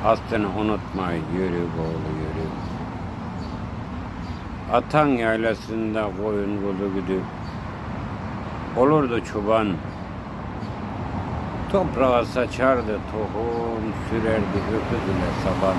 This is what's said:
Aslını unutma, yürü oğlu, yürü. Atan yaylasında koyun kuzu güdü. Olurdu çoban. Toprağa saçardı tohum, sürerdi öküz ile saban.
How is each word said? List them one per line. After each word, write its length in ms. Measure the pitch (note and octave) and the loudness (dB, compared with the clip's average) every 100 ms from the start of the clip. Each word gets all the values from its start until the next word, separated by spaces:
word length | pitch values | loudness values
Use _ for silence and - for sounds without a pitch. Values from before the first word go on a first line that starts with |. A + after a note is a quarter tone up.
Aslını 440 | G#2+ A2+ - A2+ G#2 | 4 4 2 0 2
unutma, 640 | F#2+ G#2+ G2+ - F#2 F2+ E2+ D#2 F2+ | 2 2 0 -2 -2 0 0 0 0
yürü 260 | F#2 F2 | 0 0
oğlu, 480 | E2+ E2 D#2+ D#2+ D#2 D#2 | -2 -2 -2 -2 -2 -2
yürü. 260 | D2+ D#2 D#2 - - - - - - - - - - - - - - - - - - - - - - | -4 -2 -4 -4 -6 -6 -6 -6 -8 -8 -8 -8 -8 -6 -6 -8 -8 -8 -8 -8 -8 -8 -8 -8 0
Atan 340 | A#2+ - D3+ D3 | 0 4 4 4
yaylasında 960 | B2 A2+ A2 A2+ G#2 - A2 A2 A2 G#2+ F#2+ | 4 2 2 2 0 -2 -2 0 0 0 -2
koyun 340 | G#2+ G#2 G2+ G#2 | 0 0 0 0
kuzu 380 | G2+ F#2+ G2+ | -2 0 0
güdü. 260 | F#2+ F2+ F#2+ A2+ - - - - - - - - - - - - - - - | -2 0 -2 -2 -8 -8 -8 -8 -8 -8 -6 -6 -6 -6 -6 -6 -6 -4 6
Olurdu 480 | C3 D#3 C3 A#2 | 8 8 4 0
çoban. 440 | - G#2+ G2+ A2+ G#2 E2 - - - - - - - - - - - - - - - - - - - | 0 -2 4 4 4 0 -4 -8 -8 -8 -8 -8 -8 -6 -6 -6 -6 -6 -4 -4 -4 -4 -4 -4 0
Toprağa 520 | G3 F3+ A#2 C3 A#2+ | 2 2 4 6 6
saçardı 760 | A2+ B2+ A#2 - C3 B2+ G#2+ G#2 - | 4 0 0 4 4 4 2 -2 -2
tohum, 680 | G#2+ G2+ G2 A#2 A#2 A#2 A2+ G#2+ G2 - | -2 -2 -2 -2 0 -2 -2 -2 -4 -2
sürerdi 500 | A2+ A2 A2 F#2+ G2+ F2+ | 2 4 4 2 0 0
öküz 360 | A2 - A#2 | 0 0 0
ile 260 | G2 F#2+ F#2 - | 0 2 2 0
saban. 320 | G2+ F2+ F#2+ | 0 4 4